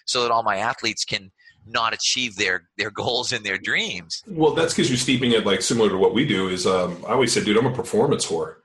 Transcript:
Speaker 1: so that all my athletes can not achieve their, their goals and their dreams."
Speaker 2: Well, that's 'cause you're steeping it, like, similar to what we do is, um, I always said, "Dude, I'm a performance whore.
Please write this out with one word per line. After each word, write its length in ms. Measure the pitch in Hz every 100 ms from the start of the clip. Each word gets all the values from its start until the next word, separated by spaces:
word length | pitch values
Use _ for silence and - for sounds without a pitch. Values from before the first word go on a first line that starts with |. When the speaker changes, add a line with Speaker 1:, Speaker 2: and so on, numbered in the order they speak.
| -
Speaker 1:
so 160 | 127
that 80 | 120
all 120 | 113
my 140 | 107 98
athletes 480 | 113 131 117 101
can 280 | - 107 95 _ - _
not 300 | 104 120 113
achieve 400 | 107 - 131 123
their, 340 | 95 98 92 - -
their 140 | 104
goals 400 | 104 104 120 120
and 160 | 120 104
their 100 | 95
dreams." 640 | 98 156 220 92 85 - -
Speaker 2:
Well, 260 | 165 156
that's 220 | 143 160
'cause 140 | - 147
you're 100 | 127
steeping 320 | - 127 123
it, 160 | 110 101
like, 160 | 95
similar 260 | - 120 104
to 60 | 95
what 160 | 95
we 140 | 101 147
do 220 | 95 95
is, 180 | 90 98
um, 380 | 92 90 87 -
I 60 |
always 200 | 123 120
said, 120 | 104
"Dude, 120 | 98 104
I'm 100 | 127
a 60 |
performance 540 | 127 - 107 139 - -
whore. 300 | - - -